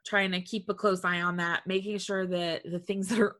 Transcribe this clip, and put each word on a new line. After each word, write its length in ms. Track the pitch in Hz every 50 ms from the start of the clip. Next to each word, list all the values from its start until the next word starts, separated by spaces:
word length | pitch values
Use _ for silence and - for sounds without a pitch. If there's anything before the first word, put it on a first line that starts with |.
| _
trying 260 | - - 202 196 190
to 100 | 185 180
keep 260 | 180 - - 214 180 -
a 40 | 202
close 300 | - - 208 190 180 185
eye 160 | 180 175 175
on 160 | 175 175 175 175
that, 300 | 170 170 170 - - 180
making 300 | 190 190 196 208 208 202
sure 260 | 190 - 196 190 190
that 380 | 180 180 175 175 170 165 - - -
the 100 | 170 175
things 280 | 175 - 196 196 190 190
that 100 | 233 220
are 160 | 214 202 -